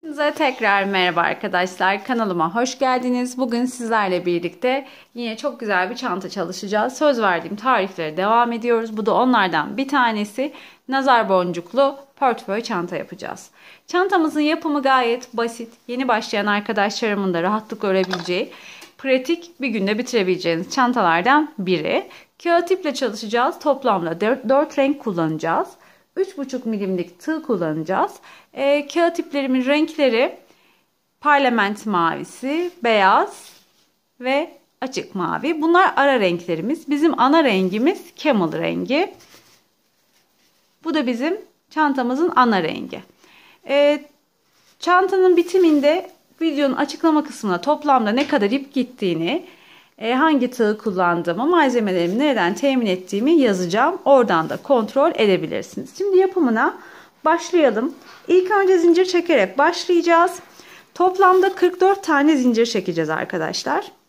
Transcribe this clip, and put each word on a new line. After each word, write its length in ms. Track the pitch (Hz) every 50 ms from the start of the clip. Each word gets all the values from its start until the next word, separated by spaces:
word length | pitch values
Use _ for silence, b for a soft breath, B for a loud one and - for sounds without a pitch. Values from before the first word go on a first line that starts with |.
| -
Hepinize 280 | 320 294 285 302 294 294
tekrar 500 | - 320 269 262 - 226 208 202 196 196
merhaba 360 | 196 196 190 180 180 170 170
arkadaşlar. 840 | 170 156 170 - - 202 180 175 180 185 185 - 196 185 196 202 202
Kanalıma 500 | - 262 233 226 202 180 170 160 165 175
hoş 240 | 233 240 254 254 -
geldiniz. 600 | 277 262 254 254 247 254 247 247 247 247 247 254
Bugün 260 | 262 240 233 233 247
sizlerle 600 | 254 247 - 240 226 233 220 208 190 185 180 175
birlikte 600 | 180 175 170 170 170 175 - - 247 254 269 294 B B B B B _
yine 220 | 233 240 233 220
çok 240 | 220 - 294 240 233
güzel 300 | 233 208 202 180 185 185
bir 60 | 240
çanta 320 | 247 262 247 180 190 185 185
çalışacağız. 680 | - 208 175 170 185 - - 196 202 208 220 254 254 -
Söz 220 | 311 302 277 233
verdiğim 360 | 220 196 180 165 160 160 196
tariflere 600 | 208 214 262 254 220 190 196 190 - 165 156 156
devam 360 | 160 185 208 226 233 240 233 233
ediyoruz. 440 | 233 220 240 233 226 226 226 220
Bu 100 | 214 214
da 80 | 190 202
onlardan 640 | 190 240 254 254 226 196 185 165 160 147 - -
bir 120 | 220 269 269
tanesi. 640 | 285 277 247 233 220 214 208 208 - - 262 294 B B B B B B B -
Nazar 400 | 262 269 262 269 254 233 220 196
boncuklu 680 | 190 185 180 180 170 165 170 - - 240 277 269 277 277 - _ _
portföy 440 | _ 277 262 233 - - - 196 214
çanta 360 | 233 233 233 180 170 180 180
yapacağız. 540 | 160 - - - - - - - - - - B B B B B B B
Çantamızın 540 | _ - 359 370 392 403 370 320 311 302 302
yapımı 420 | 302 302 320 320 - 339 294 294 254
gayet 540 | 269 269 262 247 233 233 254 - - -
basit. 360 | 220 233 233 233 - 233 233 - _ _ -
Yeni 200 | 240 247 269 247
başlayan 380 | 233 214 220 - - 208 208
arkadaşlarımın 880 | 208 202 208 208 - 226 208 196 214 208 - - 220 208 196 196 190 175
da 80 | 170 165
rahatlıkla 460 | 185 208 214 214 - 233 214 - 202
örebileceği, 640 | 190 190 185 180 190 175 170 170 180 185 254 - B B B B B B B B B _
pratik 640 | - 269 262 262 262 - 339 330 - - - _
bir 80 | 262 269
günde 300 | 214 220 190 196 214 214
bitirebileceğiniz 720 | 247 254 - 233 190 180 180 165 - 170 165 165 175 -
çantalardan 840 | - - 254 240 247 254 202 170 165 170 180 240 262 302 311 294 - -
biri. 520 | 190 175 185 160 151 - - 277 294 B B B B B B _ -
Kağıt 280 | 339 339 339 339 349
iple 240 | 381 370 370 302 262
çalışacağız. 640 | - 277 233 208 214 - 208 214 240 247 294 339 -
Toplamda 600 | - 311 269 269 - 247 208 190 175 165 165 170
dört, 280 | 196 214 254 262 - 214
dört 300 | 269 277 302 311 - -
renk 240 | 269 277 294 285 -
kullanacağız. 680 | 233 190 170 160 160 156 156 160 165 165 233 381 - - b b b b b b b _
Üç 220 | - 392 381 - -
buçuk 280 | 277 269 - 247 254
milimlik 540 | 220 226 202 202 185 190 180 175 175 - _
tığ 220 | - - 320 311 311
kullanacağız. 680 | - 240 185 175 160 156 156 156 160 190 202 320 415 - - B B B B B B B
Ee, 320 | - 269 277 285 294 285 285 -
kağıt 240 | 330 339 339 330 339
iplerimin 460 | 330 - - 285 269 269 254 262 247
renkleri 760 | 254 285 302 311 311 311 - 294 262 226 226 262 359 - - _ b b b b b b b b b _ _ _ _ _ _
parlament 680 | - 294 294 285 277 254 240 233 202 196 208 202 -
mavisi, 840 | 220 202 175 170 165 156 143 147 - - - - 262 285 320 359 359 349 - -
beyaz 680 | 240 226 208 190 185 208 277 359 415 - - - - - _ _ _ _ _ _ _ _ _ _ _ _ _
ve 380 | 247 254 269 285 320 339 - - _ _ _ _
açık 340 | - 262 269 - - - -
mavi. 480 | 190 180 165 165 160 165 285 339 320 294
Bunlar 300 | 330 339 349 381 359 -
ara 240 | - 277 285 269 247
renklerimiz. 720 | 208 180 175 175 170 - 170 156 165 220 302 330 - -
Bizim 300 | 285 285 302 339 262 -
ana 240 | 240 269 285 330 311
rengimiz 560 | 269 208 190 185 185 180 214 240 311 392 - - - _
camel 420 | - - 311 277 208 175 160 160 160
rengi. 560 | 165 165 170 170 180 180 247 294 370 392 - b b b b b b b b b b _ _ _ _ _ _ _ _ _ _ _ _ _ _ _ _ _ _ _ _ _ _ _ _
Bu 100 | 320 285
da 120 | 311 269
bizim 340 | 240 247 226 254 320 359 427 - _ _ _ _ _
çantamızın 640 | - 311 311 294 269 262 247 240 254 269 339 359 -
ana 260 | - 254 233 220 190 170
rengi. 400 | 156 - - - - - - - _ _ b b b b b b b b b b -
Ee, 360 | 277 285 285 285 294 294 294 - _ _ _ _ _ _ _ _ _ _ _ _ _ _
çantanın 560 | - 339 359 359 381 370 381 381 370 370 359
bitiminde 720 | 339 339 349 - 381 359 330 302 294 262 285 320 370 370 - - _ _ _ _ _
videonun 360 | 330 330 294 269 294 277 254
açıklama 480 | - 294 285 - - - 330 311 302 294
kısmına 360 | 302 - - - 208 180 175
toplamda 500 | - 277 302 294 294 294 277 254 226 208
ne 160 | 208 254 294
kadar 240 | 285 302 277 202 202
ip 240 | 226 277 269 - -
gittiğini, 720 | 262 240 247 - - 214 185 170 160 165 175 262 349 B B B B B B B B B B B -
e, 160 | 220 220 240
hangi 360 | 254 294 320 311 277 247 247
tığı 280 | 247 - 226 208 214 214
kullandığımı, 680 | - 220 190 180 185 175 175 170 165 170 170 202 240
malzemelerimi 720 | 302 359 339 311 269 233 240 220 202 185 180 170 170 185 226
nereden 360 | 285 302 269 220 180 170 202
temin 320 | 180 - 277 269 254 233
ettiğimi 460 | 208 180 185 - - - 202 226 285 339
yazacağım. 640 | 330 269 233 202 180 180 175 170 214 254 302 370 - -
Oradan 440 | - 277 262 240 202 185 165 160 156
da 80 | -
kontrol 540 | - - - 285 247 220 208 - 269 285 339 -
edebilirsiniz. 840 | - 220 208 190 170 156 156 165 - - - - - - 262 - -
Şimdi 180 | 381 403 381
yapımına 600 | 359 381 381 381 370 320 247 226 220 247 330 427 B B B B B B B B _ _
başlayalım. 720 | 302 330 339 339 - - 349 311 262 214 208 233 320 - B B B B B B -
İlk 220 | 349 370 370 370
önce 280 | 427 403 392 370 381 359
zincir 260 | 330 349 339 339 370
çekerek 540 | 359 370 349 339 349 330 254 196 185 - -
başlayacağız. 840 | 285 - - - - - 359 339 330 339 339 330 339 370 359 - - B B B B B B B B B _
Toplamda 600 | - 349 370 370 370 392 370 370 381 359 392 381
kırk 260 | - - 359 349 -
dört 240 | 370 381 392 392 -
tane 320 | - 311 285 285 302 320
zincir 300 | 277 247 247 233 214 233
çekeceğiz 440 | 233 - 214 190 - 170 165 160 151
arkadaşlar. 840 | 160 - - - - 180 160 156 175 - - - 277 349 403 - - _ _